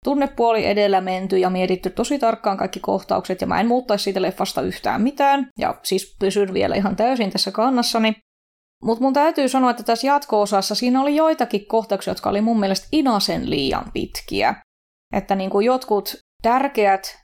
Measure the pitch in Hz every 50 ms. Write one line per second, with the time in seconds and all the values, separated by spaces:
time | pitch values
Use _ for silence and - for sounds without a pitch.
0 | - 247 285 285 277 269 277 - 233 233 226 220 190 - 202 208 208 202 196 190
1 | 185 185 185 185 190 190 190 190 185 185 185 180 185 180 185 185 - 185 - -
2 | 240 - 294 277 240 226 226 220 - 214 196 190 196 185 - 185 - - 196 196
3 | - - 190 185 190 - 185 185 190 180 175 175 196 233 240 254 254 - 214 208
4 | - 202 190 190 185 185 190 - 185 190 - - 190 185 185 - - - - -
5 | 208 262 285 - 285 277 277 277 262 262 _ - - - - - _ - 190 190
6 | - - - - 202 190 190 202 202 190 185 190 196 185 - - 196 196 190 175
7 | 214 247 269 247 220 190 180 196 - 196 190 - 220 262 269 240 233 - - 233
8 | 220 220 220 - _ _ _ _ _ _ _ _ _ _ _ _ - 214 233 226
9 | 247 269 262 285 294 320 330 - 277 254 262 262 254 247 240 240 214 - 233 226
10 | - 269 277 285 277 - - 214 208 196 214 196 190 - 208 202 247 247 247 262
11 | 269 285 294 302 320 320 320 311 247 - - 202 - - - 226 214 - 202 196
12 | - 190 190 - - 202 196 202 220 226 233 220 202 190 196 196 - - - 311
13 | 294 262 226 202 - - 170 165 - - - 147 135 135 131 - - - - -
14 | - - - - - - - 98 101 120 - - - _ _ _ _ _ _ _
15 | _ _ - 202 196 - 196 196 190 190 196 202 208 240 254 254 254 - 214 202
16 | 196 - - - _ _ _ _ - 226 240 262 269 277 269 226 208 196 196 190
17 | 190 - - -